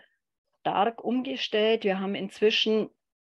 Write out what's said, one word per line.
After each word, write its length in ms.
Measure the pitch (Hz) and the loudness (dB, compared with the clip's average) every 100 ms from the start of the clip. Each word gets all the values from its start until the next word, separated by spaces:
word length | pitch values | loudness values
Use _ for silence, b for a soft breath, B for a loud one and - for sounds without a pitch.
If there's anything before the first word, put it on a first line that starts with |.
| B B _ _ _ _ | B B _ _ _ _
stark 440 | - 190 220 226 | -2 0 0 0
umgestellt. 800 | - 254 254 262 - 214 214 220 | -2 -2 -4 -6 -2 0 2 2
Wir 160 | 214 190 | 0 -2
haben 160 | 196 147 | -2 -4
inzwischen 720 | 196 - 214 220 220 220 - _ _ _ _ | -8 2 2 4 2 0 -2 _ _ _ _